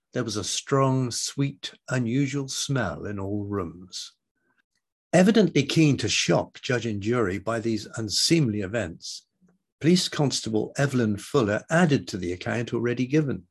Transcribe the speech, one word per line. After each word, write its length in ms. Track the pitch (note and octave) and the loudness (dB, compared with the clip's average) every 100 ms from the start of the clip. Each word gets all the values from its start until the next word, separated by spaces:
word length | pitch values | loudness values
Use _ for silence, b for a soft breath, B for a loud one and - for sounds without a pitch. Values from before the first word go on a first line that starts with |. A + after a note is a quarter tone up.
| _ | _
there 120 | B2+ A#2 | -6 -4
was 100 | G#2 | -4
a 80 | |
strong, 680 | F#2 - - C#3 C3+ C3 B2 | -4 -6 0 2 4 2 0
sweet, 640 | - - - C#3 C#3 - - - | -4 -6 -2 -4 -4 -14 -14 -4
unusual 600 | B2+ A#2 C3 C#3 C#3+ C3+ | -2 0 0 0 -2 -6
smell 560 | - - C3+ G2+ D#2 F#2 | -6 -2 -2 -2 -4 -8
in 120 | G2+ | -6
all 280 | G2 G#2 G2+ | -4 -4 -4
rooms." 640 | G2+ E2+ E2+ F#2 - - _ _ _ _ _ _ _ _ _ - | -4 -4 -10 -16 -14 -14 _ _ _ _ _ _ _ _ _ 0
Evidently 500 | E3 F#3 A3+ F3+ D3+ | 4 6 6 4 2
keen 320 | C3 - D#3 C3 | 2 4 4 4
to 140 | G2+ | 0
shock 520 | - - C#3+ - - | -2 2 0 0 -8
judge 240 | - B2 A2+ | -4 -4 -2
and 160 | G2+ | -4
jury 380 | G2+ B2 G2+ G2 | -2 0 0 -2
by 220 | F#2+ A#2 | -4 -4
these 240 | A2+ A2 - - | -2 -4 -6 -8
unseemly 640 | A2 - - E3 C3 G#2 | -4 0 2 2 2 0
events, 680 | F#2+ A2+ F2+ F2+ - - _ _ _ _ _ - | -4 -4 -4 -8 -14 -16 _ _ _ _ _ -2
Police 300 | D3+ F3+ - | 2 4 2
Constable 640 | - C#3+ - - G#2+ - - | 0 0 0 -2 -2 -2 -2
Evelyn 400 | C#3 B2 A2 G2 | 0 2 0 0
Fuller 460 | - D3 G#2 G#2 - | 0 2 2 0 2
added 380 | E3 F3+ C3+ - | 4 4 2 0
to 80 | G2+ | -6
the 160 | F2 | -6
account 380 | F#2 A#2 A2 A#2 | -6 -4 -4 -2
already 360 | A#2 A#2 A#2+ B2+ | -2 -2 -2 0
given. 400 | D3+ C#3+ G2 - | 0 0 -4 -10